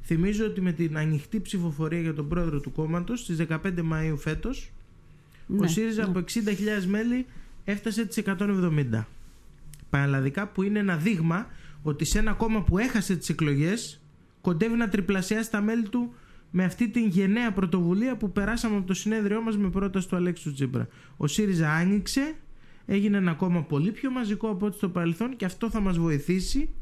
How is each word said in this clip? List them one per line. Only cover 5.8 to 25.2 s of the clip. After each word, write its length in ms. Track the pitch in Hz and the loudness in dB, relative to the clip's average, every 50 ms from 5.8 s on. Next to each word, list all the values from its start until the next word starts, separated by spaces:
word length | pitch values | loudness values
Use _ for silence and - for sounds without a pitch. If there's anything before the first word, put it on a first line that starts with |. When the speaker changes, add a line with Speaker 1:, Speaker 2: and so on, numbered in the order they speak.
| 220 226 220 214 | 0 0 0 0
Speaker 2:
ναι. 60 | 214 190 | 0 0
Speaker 1:
από 100 | 180 185 | 0 -2
εξήντα 340 | 170 - - 233 214 214 | -2 -2 -2 -2 0 0
χιλιάδες 340 | 202 175 208 214 214 202 180 | 0 0 0 0 0 0 0
μέλη 400 | 180 196 214 226 240 240 254 254 - - - - - - - - | 0 0 0 0 0 0 -2 -2 -6 -10 -16 -16 -16 -18 -10 -4
έφτασε 420 | - 202 208 - 233 202 220 233 | -4 -4 -2 -2 -2 -2 -2 -2
τις 100 | 202 - | -2 -2
εκατόν 340 | 226 208 190 196 180 202 202 | -2 0 0 0 0 0 0
εβδομήντα. 580 | 202 190 175 175 156 151 143 120 110 107 107 - - - - - - - - - - - - - - - - - | 2 2 2 2 2 2 2 2 0 -2 -2 -6 -12 -18 -18 -18 -20 -20 -20 -20 -20 -18 -18 -18 -16 -18 -6 -2
Πανελλαδικά, 560 | - 139 139 143 139 135 131 151 139 196 202 196 | 0 0 2 2 2 0 0 0 -2 -2 -6 -4
που 140 | - - | -4 -2
είναι 160 | 190 202 208 214 | 0 0 0 2
ένα 180 | 202 196 175 | 2 2 0
δείγμα 500 | 151 156 226 220 165 160 165 165 190 247 - - - - - - - | 2 2 0 2 2 2 0 0 0 -4 -8 -14 -18 -18 -18 -18 -6
ότι 220 | - 151 147 147 160 | -4 -4 -2 -2 -2
σε 140 | - - 208 | 0 2 4
ένα 140 | 214 214 | 4 2
κόμμα 300 | 208 - 226 220 226 214 | 2 2 2 2 2 2
που 160 | 165 - 175 190 | 6 6 6 6
έχασε 380 | 233 262 262 220 180 - 190 | 6 2 0 0 0 2 -2
τις 120 | 170 - - | -2 0 -4
εκλογές, 720 | 160 139 160 147 143 139 151 170 208 240 - - - - - - - - - - _ _ | 0 0 2 2 4 2 2 2 0 -2 -4 -10 -14 -18 -20 -20 -20 -20 -20 -20 _ _
κοντεύει 340 | - 185 175 156 214 226 233 | -2 0 2 2 2 2 2
να 120 | 233 233 214 | 2 2 2
τριπλασιάσει 600 | 226 202 196 - 196 190 180 - 214 220 226 226 | 0 0 0 2 0 0 0 0 -2 -2 0 -2
τα 100 | - 208 | -2 0
μέλη 280 | 208 214 226 233 226 202 | 0 2 0 0 -2 0
του 240 | - 240 240 240 - - - - - - - - | -2 -2 -2 -2 -8 -16 -20 -20 -20 -20 -16 -2
με 140 | - 180 185 | 0 2 2
αυτή 240 | 175 180 - 240 220 | 2 2 0 -2 0
την 180 | - 240 226 | 2 2 2
γενναία 460 | 214 165 196 196 190 208 240 247 226 | 4 4 4 4 4 2 2 2 0
πρωτοβουλία 640 | 190 196 190 170 180 185 175 170 180 202 233 262 254 | 2 0 2 2 2 2 2 2 2 2 2 0 0
που 160 | 214 220 196 | -2 -4 -2
περάσαμε 440 | - 208 202 208 233 233 - 226 208 | 0 0 0 0 0 0 0 0 0
από 100 | 202 185 | 0 0
το 80 | 180 190 | 0 -2
συνέδριό 460 | - - 208 220 226 208 202 208 226 | -2 0 0 0 2 2 0 0 0
μας 160 | 220 226 214 | 0 0 0
με 140 | 202 202 185 | 0 0 0
πρόταση 380 | 175 190 202 196 190 190 180 - | 0 0 -2 0 0 -2 -2 0
του 80 | 190 | 0
Αλέξη 260 | 175 175 180 170 - - | 0 0 0 -2 -2 -6
του 80 | 156 | -8
Τσίπρα. 360 | 139 135 139 127 127 120 117 - - - - - - | -2 -2 -2 -2 0 -2 -4 -4 -8 -20 -20 -20 -6
Ο 100 | - 151 | -4 -2
σύριζα 440 | 147 - - 214 196 185 160 165 151 | 0 2 2 2 2 2 2 2 2
άνοιξε, 640 | 151 160 175 185 202 208 180 - - 269 277 311 320 - - - - - - - - - - | 2 2 2 2 2 2 0 0 0 0 0 0 -4 -10 -14 -18 -20 -20 -20 -20 -20 -16 -4
έγινε 300 | - 196 202 202 214 202 | 0 0 2 4 4 2
ένα 160 | 202 190 175 | 4 2 2
κόμμα 300 | 165 143 185 180 175 175 | 2 2 2 2 2 0
πολύ 300 | 139 - 147 139 156 202 | 0 0 0 2 2 0
πιο 180 | 220 - - 269 | -2 -2 -4 -4
μαζικό 380 | 254 254 240 202 208 - - 220 | -2 -2 -2 -2 -2 -2 -2 -4
από 180 | 208 180 202 | -2 -2 -2
ό,τι 100 | 208 202 | -2 -2
στο 120 | - - 180 | -2 -4 -2
παρελθόν 480 | 175 180 170 170 165 - | 0 0 0 0 0 -2